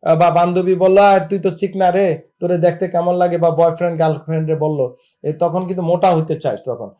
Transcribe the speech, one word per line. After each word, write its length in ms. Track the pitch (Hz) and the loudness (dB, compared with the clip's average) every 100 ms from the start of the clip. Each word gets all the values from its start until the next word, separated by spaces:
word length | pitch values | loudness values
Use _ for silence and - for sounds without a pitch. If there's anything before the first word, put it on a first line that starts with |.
আহ, 120 | - 160 | 2 2
বা 140 | 175 | 4
বান্ধবী 440 | 160 175 180 180 | 2 0 0 0
বলল, 240 | 180 185 190 | 2 4 6
"আহ, 300 | 202 196 - | 6 4 0
তুই 100 | 196 | -4
তো 120 | 190 | -4
চিকনা 400 | - 196 190 185 | -4 -6 0 0
রে, 320 | 180 196 156 - _ | 2 0 -2 -8 _
তোরে 180 | 175 175 | -4 0
দেখতে 300 | 175 170 185 | 0 0 -4
কেমন 280 | 180 175 180 | -2 0 0
লাগে?" 220 | 180 170 | 0 2
বা 120 | 165 | 0
বয়ফ্রেন্ড 480 | 156 170 165 175 165 | 2 0 2 -4 -2
গার্লফ্রেন্ডে 560 | 160 147 156 160 156 | -2 -2 -4 -4 -2
বলল, 400 | 156 151 151 127 - _ _ | -2 -2 -2 -4 -6 _ _
এ, 100 | 143 | -8
তখন 340 | 156 170 170 180 | -4 -2 -2 -6
কিন্তু 160 | 185 | -6
মোটা 340 | 170 175 190 165 | -2 0 2 2
হতে 180 | 160 | 0
চায় 220 | 156 147 107 - | -4 -4 -6 -8
তখন। 240 | 117 104 _ | -10 -12 _